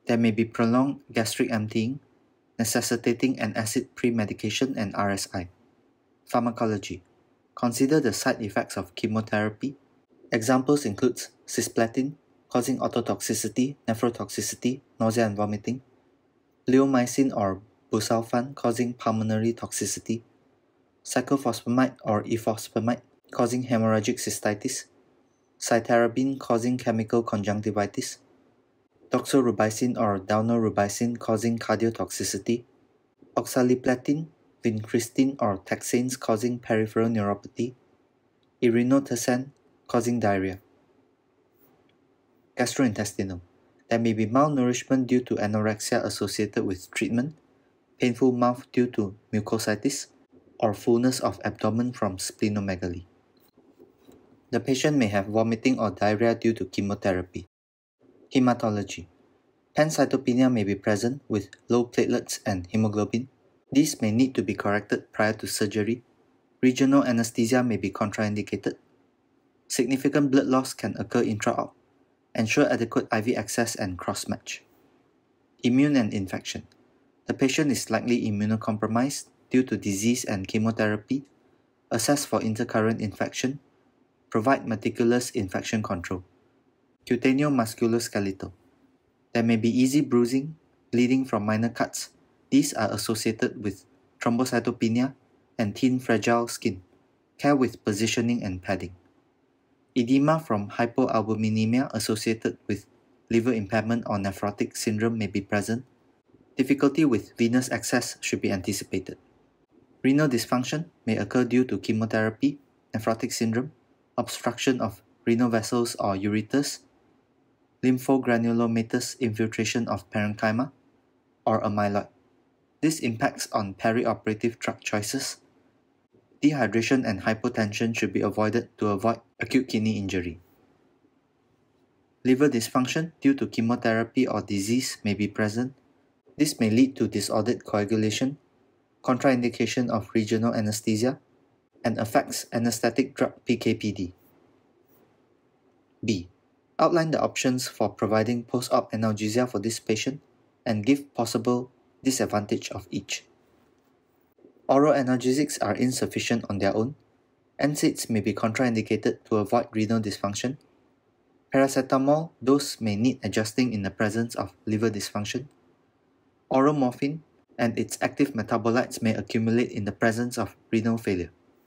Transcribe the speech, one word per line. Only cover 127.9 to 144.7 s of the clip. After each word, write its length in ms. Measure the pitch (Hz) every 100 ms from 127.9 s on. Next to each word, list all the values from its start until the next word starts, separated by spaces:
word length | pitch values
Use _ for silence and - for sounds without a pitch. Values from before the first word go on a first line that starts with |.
| 113
should 160 | 104
be 80 | 104
avoided 480 | 104 104 107 117 113 -
to 160 | 107
avoid 240 | 95 113 113 - -
acute 260 | 117 131 131
kidney 320 | 113 110 104
injury. 400 | 98 95 87 82 _ _ _ _ _ _ _ _ _ _ _ _ _ _ _ _ _ _
Liver 260 | 127 127 147
dysfunction 640 | 120 - 131 127 165 165 -
due 140 | 139
to 140 | 139 107
chemotherapy 800 | - 113 120 117 113 113 - 123
or 140 | 107
disease 560 | 92 101 98 123 127 -
may 120 | 107
be 120 | 98 104
present. 480 | 104 107 110 127 - _ _ _ _ _ -
This 220 | 151 -
may 100 | 113
lead 240 | 113 131 -
to 120 | 110
disordered 560 | 107 - 110 110 107
coagulation, 760 | - 107 101 110 107 107 135 143 _ _ _ _ _ _
contraindication 880 | - 123 139 123 120 - 113 - 120
of 180 | 117 -
regional 400 | 117 107 113 117
anesthesia, 640 | 113 107 107 - 107 127 135 _ _ _ _ _ _
and 140 | - -
affects 480 | 110 147 - - -
anesthetic 640 | 120 117 113 117 117 131
drug 220 | - 123 -
P 120 | - 120
K 180 | 113
P 180 | 113 107
D. 220 | 98 90 - _ _ _ _ _